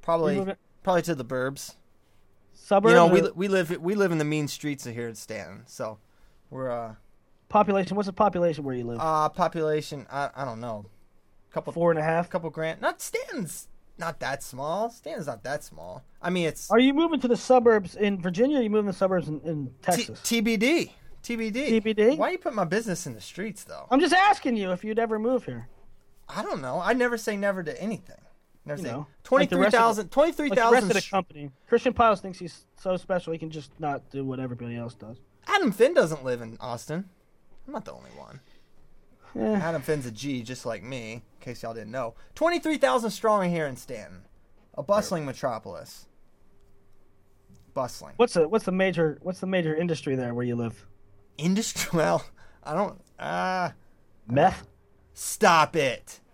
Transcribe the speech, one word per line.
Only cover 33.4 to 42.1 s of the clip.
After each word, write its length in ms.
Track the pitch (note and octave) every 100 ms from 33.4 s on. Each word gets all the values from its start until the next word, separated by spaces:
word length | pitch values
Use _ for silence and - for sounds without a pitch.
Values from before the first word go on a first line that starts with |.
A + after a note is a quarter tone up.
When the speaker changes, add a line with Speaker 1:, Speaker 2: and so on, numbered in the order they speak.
| D#3+
Speaker 2:
just 220 | D#3 C#3 -
not 300 | D#3 C#3 -
do 140 | C#3 C3+
what 140 | B2+
everybody 340 | C3 A#2+ A#2+ A#2+
else 180 | A#2
does. 240 | - G#2 B2+ - _ -
Speaker 1:
Adam 240 | G4+ D#4+
Finn 220 | - B3
doesn't 320 | E4+ F3+ D3+ C3
live 160 | A#2+
in 160 | A#2 A2+
Austin. 460 | B2 A#2 - D#3+ F#3+ _ _ _ - - -
I'm 60 |
not 120 | C#4+ -
the 80 |
only 160 | B1 B1+
one. 280 | C#2+ A#1+ C3 _ - _ - - - _ _ - -
Speaker 2:
Eh. 220 | A3 G#3
Speaker 1:
Adam 220 | E3 D#3+
Finn's 240 | C3 D3+ B2+
a 60 |
G, 300 | G#2+ C3+ C3
just 240 | A2+ B2+ B2+
like 180 | A2+
me, 300 | G#2+ C3 A2+
in 80 | A#2 - -
case 200 | - A#2+
y'all 120 | A#2
didn't 180 | A2+ G#2+
know. 240 | B2+ A#2+